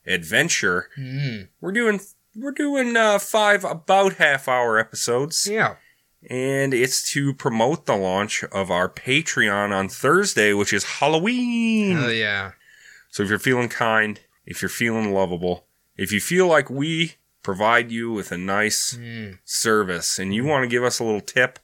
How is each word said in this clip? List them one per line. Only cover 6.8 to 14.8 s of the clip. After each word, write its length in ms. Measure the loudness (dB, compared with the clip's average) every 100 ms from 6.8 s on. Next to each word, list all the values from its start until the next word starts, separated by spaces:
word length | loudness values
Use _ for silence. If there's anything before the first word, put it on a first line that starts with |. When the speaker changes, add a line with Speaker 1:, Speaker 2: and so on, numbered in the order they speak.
| 2 0 -2
Speaker 1:
to 200 | -2 -2
promote 540 | -2 -2 2 2 0 0
the 100 | 0
launch 480 | 0 0 -2 -4
of 260 | -4 -4 -2
our 180 | 0 -2
Patreon 840 | -4 -2 0 0 0 0 2 0
on 160 | 0 -2
Thursday, 640 | 0 2 4 2 2 4
which 200 | 2 2
is 120 | -2
Halloween. 1120 | -2 -2 0 2 0 -2 -2 0 2 2 2 0
Speaker 2:
Hell 160 | 0
yeah. 380 | 0 -2 -2 -6 -12 _ -20 -20 -20 _
Speaker 1:
So 120 | -4
if 80 | -2
you're 80 | 0
feeling 300 | 2 0 0
kind, 500 | 0 2 2 2 -4 _ _
if 160 | -16 -6
you're 80 | -4
feeling 460 | -2